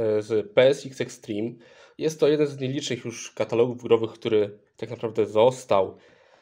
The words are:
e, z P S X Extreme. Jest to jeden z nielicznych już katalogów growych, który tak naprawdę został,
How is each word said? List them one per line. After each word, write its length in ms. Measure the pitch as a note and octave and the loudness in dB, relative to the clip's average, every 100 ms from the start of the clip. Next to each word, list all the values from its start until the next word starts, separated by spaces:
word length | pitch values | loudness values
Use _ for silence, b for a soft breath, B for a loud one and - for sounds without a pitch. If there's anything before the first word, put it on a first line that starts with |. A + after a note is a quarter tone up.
| A2 G#2+ | -2 -2
e, 40 | |
z 320 | G#2+ A2 G2+ | 0 -4 0
P 140 | - C3 | 4 4
S 180 | C#3 C3+ | 4 -6
X 160 | - | -10
Extreme. 500 | B2 - - G#2 A#2 A#2+ b b b b | -10 -10 -10 -6 -6 -10 b b b b
Jest 220 | D#3 D#3 | -4 0
to 80 | C#3+ | 2
jeden 200 | D3+ D3 | 2 0
z 120 | C3+ | -2
nielicznych 460 | C3 C#3 C#3+ A#2+ B2 | -6 -6 -6 -8 -8
już 260 | A2+ - | -14 -14
katalogów 520 | - A2+ A#2 B2 A#2+ | -8 -2 2 0 0
growych, 280 | A#2+ A2+ A2+ | 2 2 2
który 480 | - A#2+ G#2+ G2+ - _ - | -6 0 2 0 -6 _ -16
tak 120 | A2+ | -14
naprawdę 360 | A2+ A#2 G#2 G2+ | -8 -6 -2 0
został, 720 | G#2+ A#2+ B2+ - G2+ F#2+ - b b b b | 4 4 2 0 0 0 -6 b b b b